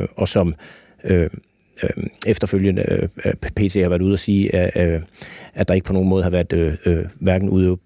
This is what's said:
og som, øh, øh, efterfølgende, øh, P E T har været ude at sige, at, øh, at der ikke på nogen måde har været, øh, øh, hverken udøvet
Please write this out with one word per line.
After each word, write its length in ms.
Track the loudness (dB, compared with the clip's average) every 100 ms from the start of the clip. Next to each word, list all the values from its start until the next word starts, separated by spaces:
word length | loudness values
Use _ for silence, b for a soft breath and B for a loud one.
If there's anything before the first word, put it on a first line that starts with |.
| -4 -2
og 120 | 0
som, 260 | 2 0 -2 B B B B
øh, 260 | 0 0 0 -4 -16 _ _ -6
øh, 200 | -4 -4 -8 -4 -2
efterfølgende, 840 | 0 0 0 2 0 0 0 -2 -4 -4
øh, 80 | -4 -6 -2
P 40 |
E 100 | 0
T 60 | 2
har 140 | 0
været 120 | 2
ude 120 | 2
at 60 | 0
sige, 360 | 0 2 2 0
at, 380 | 0 2 0
øh, 80 | 0 -4 B B B B
at 140 | -4 0
der 60 |
ikke 140 | 0 0
på 60 |
nogen 160 | 0 2
måde 140 | 2
har 60 | 2
været, 240 | 0 0
øh, 200 | 0 0 0 0
øh, 200 | 0 -2 -4
hverken 300 | 0 0 2
udøvet 300 | 2 2 0